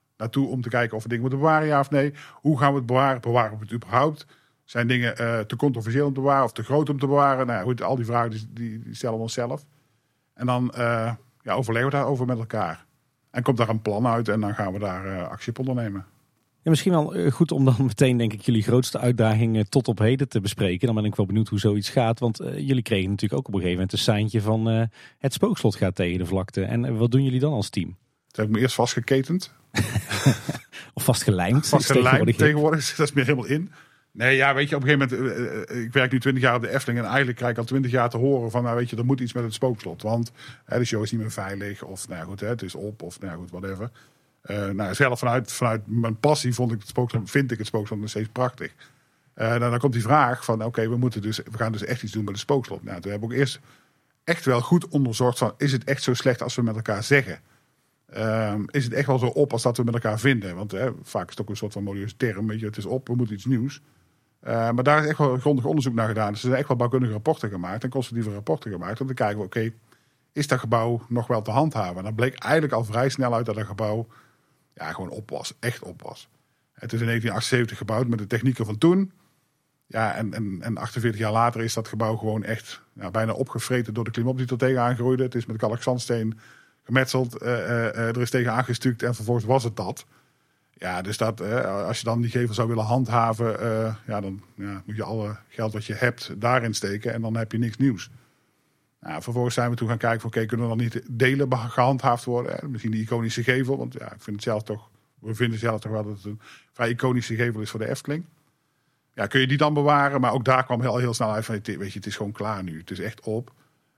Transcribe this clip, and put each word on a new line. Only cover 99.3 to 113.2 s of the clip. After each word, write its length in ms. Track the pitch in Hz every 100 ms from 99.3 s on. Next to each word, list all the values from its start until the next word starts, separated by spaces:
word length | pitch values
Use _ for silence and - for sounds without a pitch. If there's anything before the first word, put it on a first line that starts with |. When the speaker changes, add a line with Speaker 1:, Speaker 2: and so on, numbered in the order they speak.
| 120 123
Speaker 1:
zijn 160 | 123 120
we 60 | 117
toen 120 | 113
gaan 100 | 113
kijken 220 | 117 113
van, 100 | 113
oké, 160 | 113 110
kunnen 200 | 117 117
er 60 | 110
dan 80 |
niet 180 | 117 113 -
delen 400 | 113 131 139 131
beha-, 200 | 123 117
gehandhaafd 560 | - 123 135 123 120
worden? 280 | - 120 123 50
Hè? 120 | 147
Misschien 220 | 120 110
die 100 | 110
iconische 400 | 110 117 113 123
gevel, 340 | 120 127 127 139
want, 140 | 123
ja, 140 | - -
ik 80 | -
vind 140 | - 104
het 60 |
zelf 180 | 123 107
toch, 260 | 107 104 - _ _ _
we 160 | 107
vinden 240 | 113 120 110
zelf 220 | 117 110
toch 120 | 110
wel 120 | 110
dat 120 | 107 101
het 80 |
een 160 | 104 104 - - _
vrij 160 | - 117
iconische 440 | 120 131 123 117
gevel 260 | 113 120 107
is 100 | 107
voor 100 | 107
de 80 | 110
Efteling. 360 | 139 - 156 - _ _ _ _ _ _ _ _
Ja, 120 | - 104
kun 140 | 135
je 60 | 131
die 100 | 143
dan 180 | 151
bewaren? 460 | 147 143 143 143 139
Maar 120 | 123
ook 120 | 127
daar 200 | 120 127
kwam 160 | 131 120
heel, 160 | 127 120
heel 180 | 123
snel 180 | 113 110
uit 120 | 107
van, 100 | 107
het, 120 | 107 107 85
weet 160 | 98
je, 60 | 104
het 80 | 101
is 100 | -
gewoon 160 | 104
klaar 300 | 101 104 101
nu. 160 | 90 80
Het 120 | 85
is 100 | 90
echt 200 | 98 -